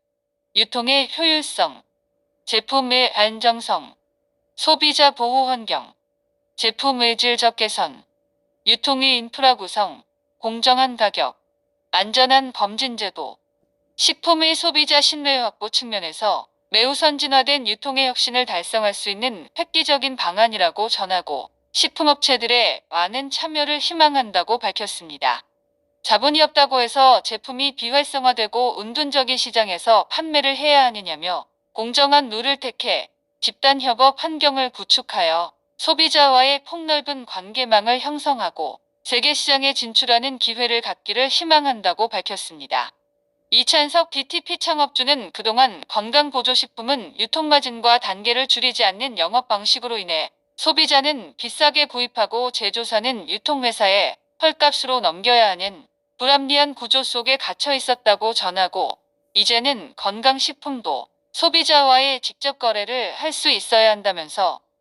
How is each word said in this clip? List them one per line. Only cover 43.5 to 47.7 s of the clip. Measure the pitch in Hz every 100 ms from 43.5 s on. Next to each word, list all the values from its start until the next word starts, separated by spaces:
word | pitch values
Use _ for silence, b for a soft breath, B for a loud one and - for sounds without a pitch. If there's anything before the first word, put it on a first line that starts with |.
이찬석 | 226 254 320 294 339 330
디티피 | 269 269 339 - 349
창업주는 | - 311 277 - 254 285 185
그동안 | - 220 226 262 175 -
건강보조식품은 | 214 220 277 294 262 240 247 254 - 226 277 175 -
유통마진과 | 220 320 311 294 277